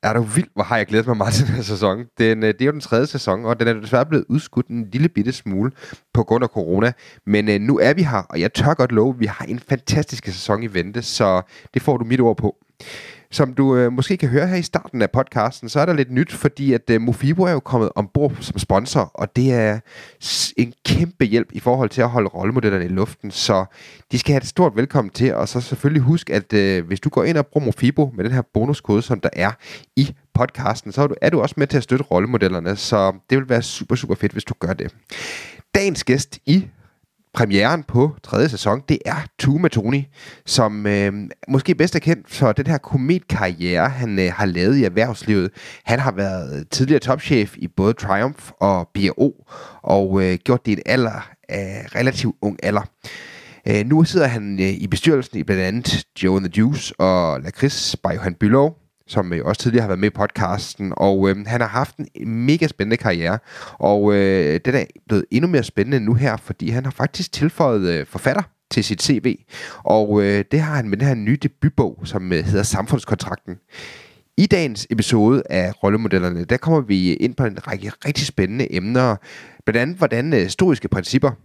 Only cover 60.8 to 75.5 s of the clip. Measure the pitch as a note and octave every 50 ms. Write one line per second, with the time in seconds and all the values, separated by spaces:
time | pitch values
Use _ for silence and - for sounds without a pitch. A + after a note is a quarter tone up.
60.8 | G2+ F#2+ - - - G2 G2 G2 F#2+ G2 F#2+ G2+ G#2 G#2+ A#2+ A#2+ A#2+ G#2+ - B2
61.8 | C#3 - - - - - _ - - - A2+ A2+ A#2+ C3 D3+ E3 E3+ D3+ - _
62.8 | G2 G#2 A2+ A#2+ - A2 F2+ E2+ E2 E2 F#2+ A#2 _ - - - - - - -
63.8 | - - G#2 G#2 G#2 G#2 G#2 G2+ G2 G2 F#2+ F#2 E2+ D2 D#2 F2 - A#2+ B2 C3+
64.8 | F2+ - _ - _ _ A2+ G2 - _ - A#2 D3+ F3 F3 C#3 A2+ - - -
65.8 | G2+ A#2+ C#3+ C3 G#2+ G#2 A#2+ A#2 C3+ C3+ A2 A2+ - - - _ - - A2+ B2
66.8 | C3 C3+ - - B2+ D#3+ - - F3+ - - - D3 D#3+ - - E3 C#3 A#2 G#2
67.8 | F#2+ F2 E2+ E2 C#2 - - F2 - C3+ C3+ G3+ F3+ - _ _ _ _ - -
68.8 | A2 - G#2 E2+ - - D3 A2 - B2+ - - _ _ - - - - - -
69.8 | - - F#2+ A2 G#2+ G#2 G#2 G#2 G2+ G2+ G2+ G2+ G2+ _ - D3+ D#3 D#3 D3+ C#3+
70.8 | A#2+ G#2+ F#2+ G2+ C3 C#3+ C3+ A#2 G#2 G#2 C3+ D3 - D3+ _ _ - D3+ - -
71.8 | B2+ F#2 A#1+ - - - - G#2 F#2 F2+ F2+ D#2+ D#2+ F#2 G2+ F#2+ G#2 - - G2
72.8 | G2+ - - B2 - - A2 F2+ - - - - _ - F2+ F#2 _ _ - -
73.8 | - - - - - - _ _ _ _ _ - F3+ G3+ - F#3 E3 C3+ A2+ G#2
74.8 | - - - A2 G#2+ - - A2+ G#2 A2 B2+ C3+ - -